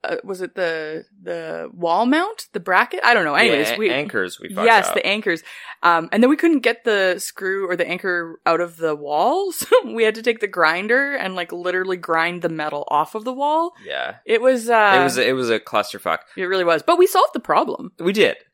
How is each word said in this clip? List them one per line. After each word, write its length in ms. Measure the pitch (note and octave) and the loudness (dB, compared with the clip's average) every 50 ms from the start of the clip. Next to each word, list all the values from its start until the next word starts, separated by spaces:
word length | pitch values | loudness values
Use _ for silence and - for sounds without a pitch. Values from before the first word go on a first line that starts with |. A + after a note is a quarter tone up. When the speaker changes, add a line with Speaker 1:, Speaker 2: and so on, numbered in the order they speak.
| - | -6
Speaker 1:
uh, 140 | - F#3+ - - | -6 -8 -8 -8
was 160 | F#3+ G3 F3+ | -10 -10 -8
it 140 | F#3+ F3 _ | -10 -10 _
the, 500 | - F#3 E3 E3 D#3+ D#3 D3+ D#3 D#3+ - _ _ G3+ F3+ | -4 -4 -4 -4 -4 -8 -8 -10 -12 -14 _ _ _ -12
the 460 | F3 F3 E3+ E3 D#3+ E3 E3 - - - | -10 -10 -8 -8 -10 -10 -10 -10 -12 -10
wall 320 | F3 E3+ E3+ E3+ F#3+ A3+ | -4 -2 0 2 2 2
mount, 400 | B3 C4+ - - G#4 A4+ - - _ _ | 2 2 0 0 -2 -6 -12 -18 _ _
the 60 | G3 | -10
bracket? 400 | E3+ - F#3 F#3+ A#3+ - - - - | -4 2 2 2 2 2 -2 0 2
I 80 | - A#3+ | 2 4
don't 120 | A3 F3 | 4 2
know. 100 | D3+ C#3+ | 0 2
Speaker 2:
Yeah, 60 | D#3+ A3 | 2 2
Speaker 1:
Anyways, 280 | A#3+ - - - - A#3 | 4 4 2 0 0 0
Speaker 2:
a-, 40 | |
Speaker 1:
we 140 | G#3 A3 G3 | 0 0 0
Speaker 2:
anchors 500 | B2 C3+ D3 - - A2 F#2+ F2+ - - | 0 -2 -4 -4 -4 -4 -4 -4 -8 -12
we 80 | - - | -14 -10
fucked 160 | G2 - - | -6 0 2
Speaker 1:
Yes, 240 | A3+ A3+ G#3 - - | 4 4 4 4 2
Speaker 2:
up. 60 | G1+ | -2
Speaker 1:
the 100 | - - | -2 -2
anchors. 360 | - G3+ G#3+ A3 G3+ E3+ D#3+ - - - - - - - _ - | -2 -4 -2 -2 -4 -4 -4 -6 -16 -20 -18 -18 -18 -18 _ 2
Um, 260 | F3 E3+ E3 D#3+ - | 2 2 2 0 0
and 120 | - G3+ A#3 | 2 4 4
then 80 | B3+ | 4
we 60 | D4+ | 4
couldn't 240 | D4 - E4+ E4 C#4 | 4 2 2 2 2
get 240 | A#3 A#3+ A#3+ A#3+ _ | 2 0 -2 0 _
the 340 | A#3+ G#3+ G3+ F#3+ F#3 F3+ G3+ | 0 2 2 2 0 0 -2
screw 500 | - - - - G3 F#3+ F#3+ G3 G3 F3 | -6 -12 -12 -8 -6 -4 -4 -4 -2 -4
or 80 | F3+ | -2
the 100 | E3+ E3+ | -2 -2
anchor 540 | - E3+ F#3 - G3 F3+ F3 E3+ E3 E3 - _ | -4 -4 -6 -4 -4 -4 -4 -4 -8 -12 -4 _
out 160 | - E3 E3 F3 | 0 2 2 0
of 160 | E3+ E3 E3 | -4 -6 -4
the 160 | E3 D#3+ D3+ | -2 -2 -2
wall, 580 | D3 D3 C#3+ D3 D3+ F3 A3+ D4 F#4 G4+ F#4+ E4 | -2 -4 -2 0 2 2 2 2 0 -2 -4 -6
<laughs> 0 | |
so 140 | - - - A4+ B4+ G#4 B3 A3 | -8 0 4 4 4 4 2 -2
we 100 | A3+ A3+ | 0 0
had 100 | A3 G#3+ | 0 0
to 80 | A3 A3+ | 0 -2
take 180 | A#3+ A#3 A#3 | -2 -2 -2
the 80 | - G3+ | -4 -6
grinder 680 | F#3 F3 E3 D#3 D#3+ F3 G3 G#3+ A#3 C4 C#4 C#4 C#4+ | 0 2 4 4 4 2 0 0 2 2 2 0 -4
and, 180 | C4+ - F#3+ F#3 | -4 -6 -6 -6
like, 180 | F#3 F3 E3+ - | -6 -8 -8 -8
literally 460 | F3 F3 F3+ F3+ F3+ F#3 F#3+ F#3 F3+ | -6 -4 -2 -2 -2 -2 -2 -4 -6
grind 420 | E3+ - E3+ E3 D#3+ E3+ F3 F3 | -4 -2 0 0 0 0 -2 -4
the 80 | E3+ E3+ | -6 -6
metal 380 | E3 D#3 D3+ D3+ C#3+ D3 C#3+ - | -4 -4 -6 -6 -6 -6 -6 -2
off 260 | - D3 D#3 - - | 0 0 0 0 -4
of 100 | A3 A3 | -8 -8
the 80 | B3 B3+ | -8 -6
wall. 420 | B3+ C#4 D4 D4+ D#4+ E4 F4 F4 _ - | -4 -2 0 0 0 -2 -4 _ _ -14
Speaker 2:
Yeah. 320 | - - - B1+ - - - _ | -10 -8 -6 -6 -8 -10 -14 _
Speaker 1:
It 160 | - G#3+ A3+ | -2 -2 2
was, 300 | A#3 C4 C4 A#3+ A3 A3+ | 4 2 2 2 0 2
uh, 260 | A#3+ A3+ G#3+ G3+ G3 F#3 | 2 4 4 6 6 4
Speaker 2:
It 40 | F3+ | 4
was, 140 | F3 - E3+ | 2 0 0
it 160 | A#2+ A#2 C3 | 0 2 2
was 160 | C3 B2+ A#2 | 0 0 0
a 100 | A2+ G#2+ | 0 -2
clusterfuck. 600 | - - - G#2+ G#2 - - G2+ - F2 E2 - - _ - | -2 -2 -2 -2 -2 -2 -6 -6 -2 -2 -2 -2 -4 _ -10
Speaker 1:
It 100 | - F#3 | -8 -6
really 200 | F3+ F#3+ F#3+ F3 | -2 -2 0 2
was. 180 | E3+ E3 D#3 - | 2 2 2 2
But 140 | - E4+ | 2 4
we 100 | E4+ F4+ | 6 4
solved 280 | G4+ - F#4 A4 D5+ - | 4 6 2 2 2 0
the 60 | C4 | -6
problem. 520 | - - D#3 D#3 D4 - - - - F3+ _ _ | -2 2 2 2 2 0 -6 -10 -10 -14 _ _
Speaker 2:
We 160 | E3 F3 G3+ | -2 -2 2
did. 240 | G#3+ F3+ G#2+ - - _ _ | 4 4 2 2 -2 _ _